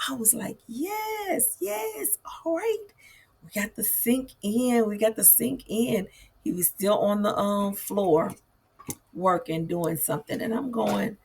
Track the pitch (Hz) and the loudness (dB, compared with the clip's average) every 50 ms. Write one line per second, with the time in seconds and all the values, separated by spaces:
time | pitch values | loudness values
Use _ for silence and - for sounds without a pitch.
0 | - - 269 254 226 208 - 233 196 190 220 _ _ - 233 240 302 381 427 427 | -4 -6 -4 0 2 2 2 2 -2 -6 -8 _ _ -14 -6 -6 -4 -4 -4 -4
1 | 440 427 440 427 415 392 339 - - - - - 339 403 403 427 440 440 427 427 | -4 -4 -4 -6 -4 -4 -2 0 0 -2 -2 -4 -4 -4 -4 -4 -4 -6 -6 -6
2 | 392 - - - _ - - - - 330 330 330 392 453 440 415 - - _ _ | -4 -4 -4 -4 _ -16 -16 -8 -4 -4 -2 -2 0 -2 -2 -2 -6 -14 _ _
3 | - - - - - _ _ _ _ 165 - 208 202 202 - - - - - - | -20 -20 -20 -20 -20 _ _ _ _ -10 -6 -4 -4 -4 -4 -4 -4 -2 -2 0
4 | - 233 247 262 262 - - _ - 208 214 233 254 247 240 233 226 214 208 208 | 2 2 2 0 0 -6 -14 _ -6 -2 0 0 2 4 4 4 4 2 0 2
5 | 214 220 220 - - - - - 226 247 277 254 - - - 220 233 254 226 202 | 0 0 2 6 6 6 6 6 4 0 -2 -4 -6 -4 0 0 2 2 2 0
6 | 185 - - - - _ _ _ _ 214 - 180 180 - - - 196 196 208 - | -2 -4 -12 -20 -20 _ _ _ _ -4 -2 0 0 -2 -2 0 2 2 4 4
7 | - 202 208 208 208 208 - - 202 202 208 202 202 202 202 - - - - 202 | 4 2 2 2 2 0 0 0 0 0 2 2 0 0 -2 -6 -8 -4 -2 0
8 | 202 185 151 156 - 196 - - _ _ _ _ _ _ _ _ - - - _ | 2 4 4 4 4 0 -6 -12 _ _ _ _ _ _ _ _ -12 -12 -12 _
9 | _ _ - 165 180 185 180 170 170 - 160 160 165 156 170 170 170 160 165 151 | _ _ -10 0 2 2 2 2 0 -2 -4 -4 -2 -2 -2 -2 0 -2 0 -2
10 | - - 143 147 - - - - - 226 226 247 277 262 233 226 220 208 208 202 | -2 -2 -2 -4 -4 -6 -6 -6 -4 -2 -2 -2 -4 -4 -2 0 0 0 2 0
11 | 202 - 208 - | 0 -2 -6 -10